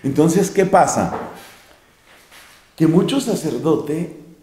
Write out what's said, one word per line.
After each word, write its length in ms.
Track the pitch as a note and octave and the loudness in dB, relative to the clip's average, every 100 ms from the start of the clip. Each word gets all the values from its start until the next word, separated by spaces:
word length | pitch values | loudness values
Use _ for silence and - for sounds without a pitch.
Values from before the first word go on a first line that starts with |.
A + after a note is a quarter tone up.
Entonces, 480 | C3+ C3+ E3 F3 F#3+ | -4 2 2 2 0
¿qué 140 | - | 0
pasa? 500 | - F#3 D3 - F2+ - - - - - - _ _ _ _ - _ - - - _ - | 2 4 4 0 -4 -6 -10 -16 -20 -20 -20 _ _ _ _ -20 _ -20 -20 -20 _ 0
Que 100 | D#3+ | 2
mucho 340 | E3+ - C4+ | 4 2 -2
sacerdote 960 | A#3+ - D#3 A#2+ D3+ D3 - D#3+ E3+ - - - | -2 -4 -4 -4 0 0 -2 -6 -6 -12 -20 -20